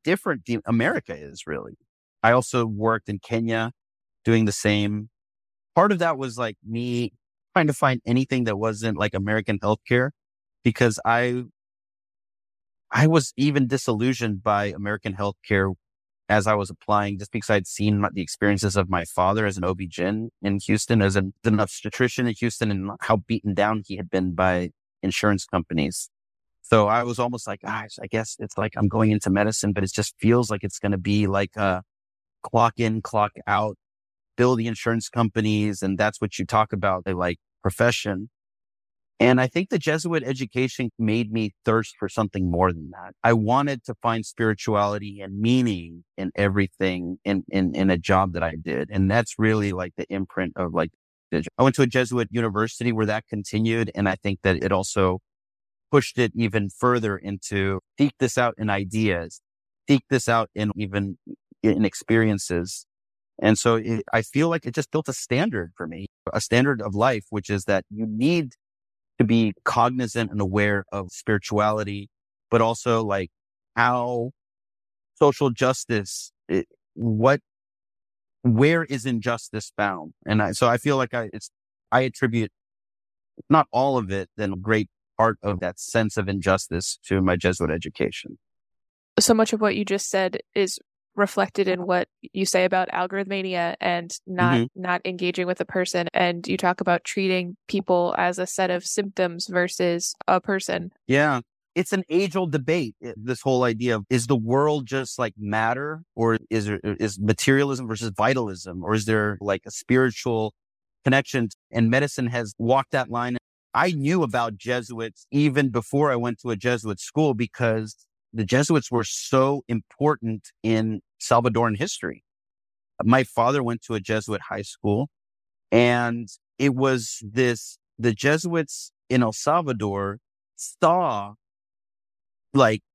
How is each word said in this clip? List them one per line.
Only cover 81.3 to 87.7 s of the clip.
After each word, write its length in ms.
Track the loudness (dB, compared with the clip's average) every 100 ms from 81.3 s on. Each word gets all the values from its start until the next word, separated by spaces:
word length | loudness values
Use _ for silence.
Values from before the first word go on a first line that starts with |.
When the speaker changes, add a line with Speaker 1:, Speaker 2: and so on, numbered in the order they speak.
Speaker 1:
it's, 160 | -10 -16 _ _ _ 0
I 80 | 2
attribute 500 | 2 0 0 2 -2 _ _ _ _ _ _ _ _ -12 2
not 200 | 2 2
all 280 | 2 2 0
of 120 | -2
it, 200 | -4 -6 -4
then 160 | -4
a 40 | -2
great 340 | 0 0 0 _ _ 0
part 220 | 2 2
of 160 | -4 -2
that 180 | -4 -6
sense 380 | -4 0 0 -2
of 120 | -4
injustice 680 | -2 2 0 0 -6 -6 -8
to 180 | -2 2
my 140 | 2 2
Jesuit 340 | 2 0 -2